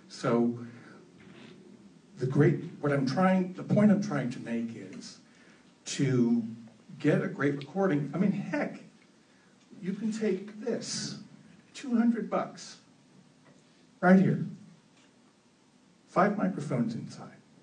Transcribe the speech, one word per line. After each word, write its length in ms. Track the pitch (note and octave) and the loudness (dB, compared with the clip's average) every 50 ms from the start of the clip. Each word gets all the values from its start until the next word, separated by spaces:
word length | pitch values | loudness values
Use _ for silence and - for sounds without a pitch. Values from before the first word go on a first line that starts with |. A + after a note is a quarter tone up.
| - | -20
So 500 | - - - - C3+ A#2 A#2+ A#2+ A#2+ A#2+ - - - - - - - - - - - - - - - - - - - - - - - - - - - - - - - - | -20 -12 -4 -2 0 2 2 2 0 -2 -4 -10 -16 -18 -20 -20 -20 -20 -20 -20 -20 -20 -20 -20 -20 -20 -20 -20 -20 -20 -20 -20 -20 -20 -20 -20 -20 -20 -20 -20 -20 -8
the 80 | - B2+ | -6 -4
great, 360 | B2 - C#3+ D3+ F3 - - - - - - | 0 4 4 6 4 4 2 -2 -10 -8 -4
what 120 | - C#3+ | -2 0
I'm 140 | C#3 C#3 C3 | 0 0 0
trying, 480 | B2 - F#3+ F#3 F#3+ F#3+ F#3 F3+ - - | 0 2 2 4 4 4 4 2 -2 -4
the 100 | - C#3+ | -8 -2
point 280 | - F#3+ G#3 G#3 G#3 | 0 4 6 6 6
I'm 100 | F#3+ - | 6 4
trying 300 | - - D3 C#3 A#2+ A#2+ | 2 -2 -2 -4 -4 -4
to 80 | A#2+ - | -6 -8
make 300 | - A#2 A#2 A#2 A#2 A2+ A2 | -8 -6 -4 -4 -4 -6 -8
is 440 | G2+ F#2+ F#2 F#2 - - - - - - - _ - - - - - _ - _ _ - | -12 -14 -14 -16 -16 -16 -18 -20 -20 -20 -20 _ -20 -20 -20 -20 -20 _ -20 _ _ -12
to 580 | - - - C#3+ B2+ B2+ B2 A#2 A#2 A#2 A#2 A2+ - - - - - - - - - - | -8 -2 0 0 2 4 4 4 2 2 0 -2 -4 -8 -14 -16 -20 -20 -20 -20 -20 -10
get 240 | - - D3 F3+ - | -2 0 2 2 2
a 60 | - | 0
great 300 | F#2+ - - C3+ C#3+ C#3 | -2 -4 -2 -2 0 -2
recording. 520 | C#3+ - - - F#3+ G3 F#3+ D3 D3 D3 C3+ - | -2 -6 -6 -2 0 0 2 2 0 -2 -2 -2
I 20 | |
mean, 140 | E3 G#3 G3 | 0 0 0
heck, 480 | - - - - - D4 - - - - - - - _ _ _ _ _ _ _ _ _ _ _ _ _ _ _ - - | 0 -2 -4 -4 -4 -4 -4 -4 -8 -12 -18 -20 -20 _ _ _ _ _ _ _ _ _ _ _ _ _ _ _ -18 -10
you 120 | - F3+ F#3+ | -8 -8 -6
can 180 | - A3+ G#3+ | -4 -4 -4
take 500 | - - A3 G3 F#3 F#3 - - - - | -4 -2 -2 -2 -2 -2 -6 -10 -14 -10
this, 580 | C4+ A#3+ G3 - - - - - - - - - - - - - - - - - - _ - | -6 -6 -6 -6 -6 -8 -8 -8 -8 -8 -10 -14 -16 -20 -20 -20 -20 -20 -20 -20 -20 _ -16
two 200 | - - C4 A#3 | -12 -4 0 2
hundred 340 | A3 A#3+ A#3+ A3+ G#3+ F#3 - | 2 4 4 2 0 -2 -2
bucks, 460 | F#3+ - - - - - - - - - _ _ _ _ _ _ - - - _ _ _ _ - - _ _ _ _ _ _ _ _ _ | -2 -4 -4 -4 -10 -16 -18 -18 -20 -20 _ _ _ _ _ _ -20 -20 -20 _ _ _ _ -20 -20 _ _ _ _ _ _ _ _ _
right 180 | F#3 F3+ F#3+ F#3+ | 6 8 8 8
here. 280 | D#3 B2 - - - - - - - - - - _ _ _ _ _ _ _ _ _ _ _ _ _ _ _ _ _ _ _ _ _ _ _ _ _ | 8 6 2 0 -4 -6 -10 -14 -18 -20 -20 -20 _ _ _ _ _ _ _ _ _ _ _ _ _ _ _ _ _ _ _ _ _ _ _ _ _
Five 300 | _ - F#3 G3 - - | _ 0 2 2 2 2
microphones 580 | - - - - D#3 - - C#3+ A#2+ A2+ - - | 0 -2 -2 -2 -4 -4 -2 -2 -2 -2 -2 -4
inside. 420 | - - - - - - - - - - _ _ - | -8 -10 -12 -14 -16 -18 -20 -20 -20 -20 _ _ -20